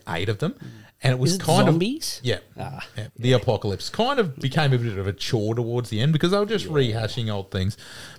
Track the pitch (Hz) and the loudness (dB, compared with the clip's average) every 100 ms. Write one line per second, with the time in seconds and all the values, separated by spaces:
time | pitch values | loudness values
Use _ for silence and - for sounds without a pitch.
0 | - 85 101 101 165 277 127 113 - _ | -6 -4 -2 -2 -4 -6 -14 -20 -20 _
1 | 127 127 131 185 165 175 190 165 196 302 | 0 2 2 0 2 4 6 4 2 -2
2 | - - 123 98 - - 139 139 - - | -6 -4 -2 -4 -6 -12 -10 -10 -12 -12
3 | 110 - 123 127 - 104 104 95 - - | -12 -2 4 4 4 0 0 -4 -4 -2
4 | 240 277 185 131 139 165 147 127 117 95 | 0 2 0 -2 -2 2 4 2 0 -2
5 | 98 - - 120 104 120 117 120 120 107 | -4 -4 -2 0 0 0 -2 -2 -2 0
6 | 139 156 175 202 208 214 185 147 123 113 | 2 2 2 2 0 -2 0 2 2 0
7 | 107 - 110 101 95 98 95 - - - | -4 -4 -4 -4 -4 -2 -2 -2 -10 -18
8 | - | -18